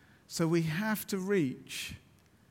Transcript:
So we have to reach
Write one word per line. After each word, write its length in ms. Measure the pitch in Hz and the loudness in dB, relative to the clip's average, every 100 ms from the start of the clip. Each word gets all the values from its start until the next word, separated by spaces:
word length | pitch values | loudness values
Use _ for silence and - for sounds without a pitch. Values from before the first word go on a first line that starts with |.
| - - - | -20 -20 -8
So 180 | - 165 | 0 2
we 180 | 170 | 4
have 440 | 160 160 220 214 - | 2 0 0 -2 -2
to 100 | 196 | -4
reach 760 | 185 196 131 - - - - - - - _ _ _ | 2 2 2 -2 -10 -10 -10 -12 -18 -20 _ _ _